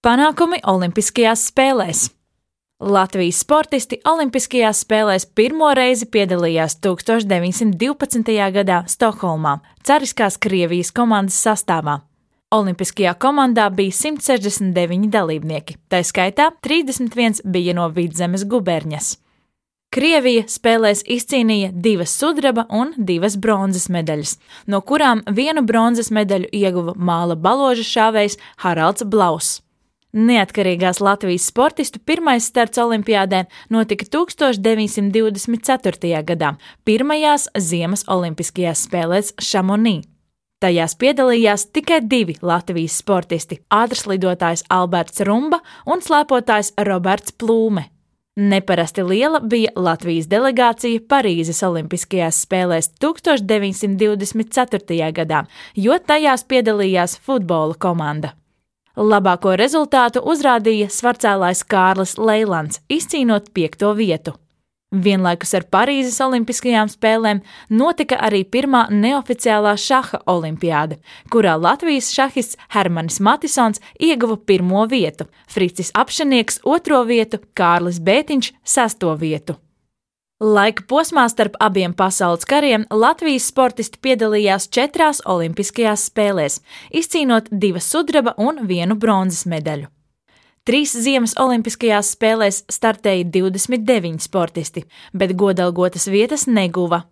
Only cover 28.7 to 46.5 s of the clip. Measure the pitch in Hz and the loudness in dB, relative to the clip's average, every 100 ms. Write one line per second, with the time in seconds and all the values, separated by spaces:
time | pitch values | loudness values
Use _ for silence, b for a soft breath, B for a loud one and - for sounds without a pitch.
28.7 | 165 160 202 214 214 180 151 - - _ | 2 0 0 0 2 2 0 -4 -6 _
29.7 | _ _ _ _ 214 233 233 190 - 185 | _ _ _ _ 0 2 2 2 0 0
30.7 | 175 185 175 196 202 190 180 - - 294 | 2 0 2 0 0 -2 -2 -2 0 0
31.7 | 311 294 - - 330 320 240 - 247 226 | 0 -6 -6 -4 0 2 0 0 0 0
32.7 | - 233 226 208 208 190 185 185 B B | 0 0 0 0 0 2 0 -2 B B
33.7 | 226 220 202 - 294 349 - 285 208 214 | -2 0 -4 -2 -2 -2 0 0 2 0
34.7 | 220 214 214 202 214 220 196 - 233 - | 0 -2 -2 0 0 0 -2 -4 -4 0
35.7 | 262 196 - 175 160 151 165 143 147 B | 0 -2 -4 -2 -2 -2 -2 -2 -4 B
36.7 | B - 220 277 302 302 294 - - 170 | B 0 0 0 0 2 2 0 -4 -2
37.7 | 170 170 196 - 190 170 156 165 - 175 | -2 -2 -4 -2 -2 -2 -6 -8 -4 -2
38.7 | 156 - 180 165 185 202 - - 190 185 | -2 -4 -4 0 0 -2 -6 -2 0 0
39.7 | 208 226 165 - _ _ _ _ _ 190 | 2 2 0 -6 _ _ _ _ _ 0
40.7 | 170 160 - 254 277 254 233 220 202 - | 2 0 0 0 2 2 4 2 2 -2
41.7 | 302 294 320 226 247 180 156 175 170 175 | -4 0 0 2 0 0 -4 -2 -2 -2
42.7 | 170 160 - - 185 175 170 - 151 _ | -6 -4 -4 0 -2 0 -6 -6 -14 _
43.7 | 208 233 240 208 190 185 180 170 170 - | 2 2 -2 -4 -2 -2 0 -2 -2 -2
44.7 | 185 180 175 170 - 196 220 302 339 B | 0 0 -2 -4 -4 -2 0 0 -2 B
45.7 | B - 359 349 302 294 254 240 | B -4 -4 2 0 2 0 2